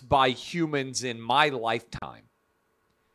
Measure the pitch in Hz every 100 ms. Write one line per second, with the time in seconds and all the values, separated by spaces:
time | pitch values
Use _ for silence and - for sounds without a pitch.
0 | 127 139 131 120 - 175 160 147 131 120
1 | 123 113 113 131 151 135 113 117 - -
2 | 69 60 _ _ _ _ _ _ _ _
3 | _